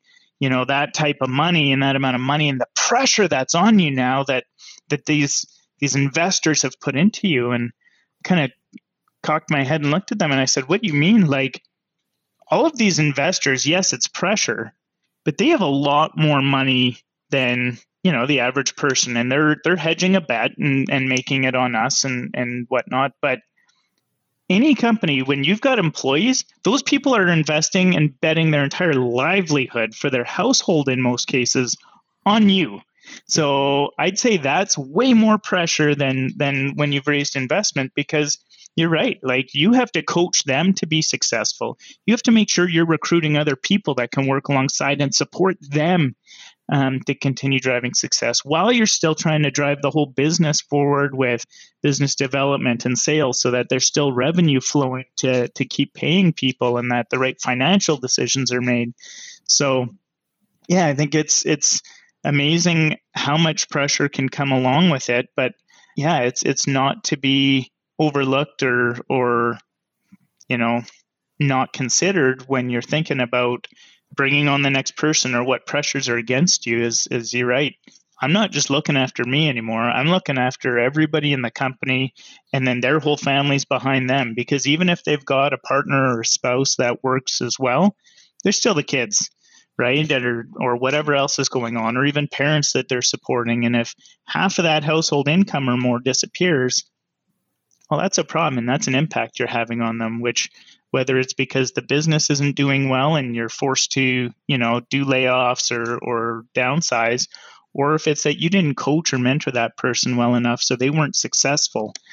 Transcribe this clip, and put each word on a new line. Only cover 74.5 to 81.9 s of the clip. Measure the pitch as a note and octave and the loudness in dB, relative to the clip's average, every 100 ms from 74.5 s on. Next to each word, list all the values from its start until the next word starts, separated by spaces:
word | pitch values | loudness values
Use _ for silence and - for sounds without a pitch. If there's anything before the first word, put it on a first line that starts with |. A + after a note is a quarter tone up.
| C#3+ | 2
the | C#3 | 0
next | C3+ - - | 0 -4 -2
person | D3+ D#3 C3 | 0 0 0
or | A#2+ | -2
what | B2+ B2+ - | 0 -2 -2
pressures | C#3+ C#3+ C#3 B2+ | -4 -4 -4 -2
are | A#2 | -4
against | A#2 C3 F3+ - A#2+ | 0 0 2 0 0
you | A#2 | -2
is, | A#2 A#2 - | 0 -2 -4
is | B2 A2+ | -6 -4
you're | B2 B2 | -4 0
right. | B2+ D3 - - _ _ - | 0 -2 -6 -20 _ _ -6
I'm | C#3+ | 0
not | G3 G3+ | 0 0
just | C#3+ - | -2 -2
looking | C#3 D#3 C#3+ | -2 0 0
after | C3 - | -2 -4
me | B2 C#3+ D#3 | -2 0 0
anymore. | A#2+ A2+ A2+ | -2 -4 -2
I'm | A#2 A#2 D3+ | 0 0 2
looking | F#3 E3+ C3 | 0 0 -2
after | B2 - B2+ A#2+ | -2 -2 -2 0
everybody | B2 D3+ D3+ D#3 D3 | 0 2 0 0 0
in | C3+ | -2
the | A#2+ | -4
company | - C3 - C3 | -4 -6 -4 -4